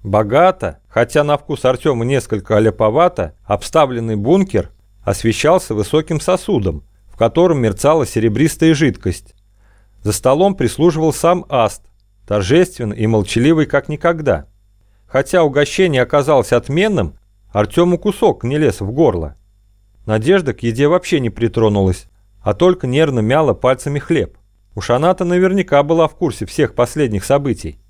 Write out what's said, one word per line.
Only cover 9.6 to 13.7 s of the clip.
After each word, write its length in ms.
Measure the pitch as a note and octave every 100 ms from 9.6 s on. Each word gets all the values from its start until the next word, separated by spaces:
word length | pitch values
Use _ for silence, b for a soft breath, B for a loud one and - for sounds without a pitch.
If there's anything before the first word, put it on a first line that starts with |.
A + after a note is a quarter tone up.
| _ _ _ _ G#2
За 60 |
столом 420 | - B2+ C#3+ G3
прислуживал 580 | G3 B2 - E3+ D#3 D#3+
сам 360 | - E3+ F3+ -
Аст, 320 | C3+ A2 - _ _ _ _ -
торжественный 680 | G#2 F#2 D#3 F3+ - A2 G#2
и 120 | A2
молчаливый, 580 | A2 G2 A#2 C3+ D#3+
как 240 | C#3+